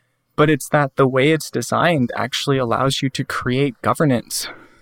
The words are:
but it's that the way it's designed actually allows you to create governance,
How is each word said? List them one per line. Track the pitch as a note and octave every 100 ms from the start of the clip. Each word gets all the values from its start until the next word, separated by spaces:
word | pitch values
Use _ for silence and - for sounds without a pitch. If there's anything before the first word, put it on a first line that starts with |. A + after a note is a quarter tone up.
| _ _ _ -
but | D3
it's | D3 -
that | D3+ C#3 -
the | C3+
way | C3 C#3+
it's | D#3+ -
designed | - A#2 A2+ B2 D#3 A#2+ -
actually | A#2+ - - C3+
allows | A#2+ A2 C3+ -
you | C3+
to | -
create | C3 - - B2+ C#3+ A#2
governance, | G#2+ G#2+ D#3 A#2+ - - - - - _